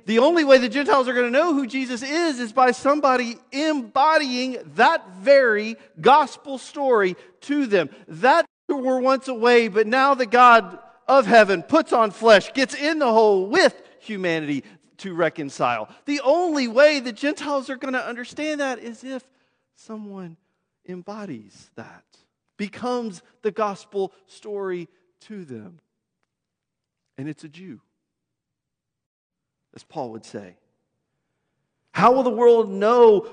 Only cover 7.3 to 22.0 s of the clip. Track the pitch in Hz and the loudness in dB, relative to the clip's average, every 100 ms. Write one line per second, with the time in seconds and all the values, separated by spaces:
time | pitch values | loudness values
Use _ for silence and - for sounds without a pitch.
7.3 | _ - 294 247 196 143 - - 160 254 | _ -6 -4 0 0 -2 -8 -20 -2 0
8.3 | 330 302 _ - 285 254 254 262 269 262 | 2 -2 _ -8 -4 -2 0 0 -2 -4
9.3 | 233 240 240 226 208 214 262 277 262 226 | -2 2 4 2 0 0 0 2 0 0
10.3 | 240 247 226 180 - - _ - 269 202 | 6 8 6 2 -10 -20 _ 2 2 6
11.3 | 226 196 180 - 320 - 254 214 - 226 | 6 6 0 0 0 2 0 0 0 4
12.3 | 196 - 269 262 277 294 320 247 220 214 | 4 4 -4 -4 -4 -4 -2 0 4 4
13.3 | 190 196 339 294 - - _ - 202 180 | 2 0 2 2 0 -16 _ -12 -6 -4
14.3 | 160 147 139 - _ _ - 196 170 156 | -4 -4 -8 -10 _ _ -16 -10 -4 -4
15.3 | 165 139 - 131 113 107 - - 285 247 | -4 -10 -4 -4 -4 -8 -14 -8 -4 0
16.3 | 330 359 285 240 226 302 285 247 208 285 | 0 0 -4 -2 4 4 2 -6 -6 -6
17.3 | 339 285 277 262 262 269 254 208 240 240 | -6 -6 -6 -8 -10 -8 -8 -8 -12 -14
18.3 | - 302 294 269 233 233 220 262 262 - | -10 -8 -6 -6 -8 -14 -16 -16 -16 -16
19.3 | _ _ _ _ _ - 220 208 190 175 | _ _ _ _ _ -18 -18 -16 -16 -18
20.3 | 160 _ _ _ _ - 180 185 214 196 | -20 _ _ _ _ -18 -16 -14 -14 -14
21.3 | 113 101 - _ - 101 85 | -16 -18 -20 _ -20 -20 -20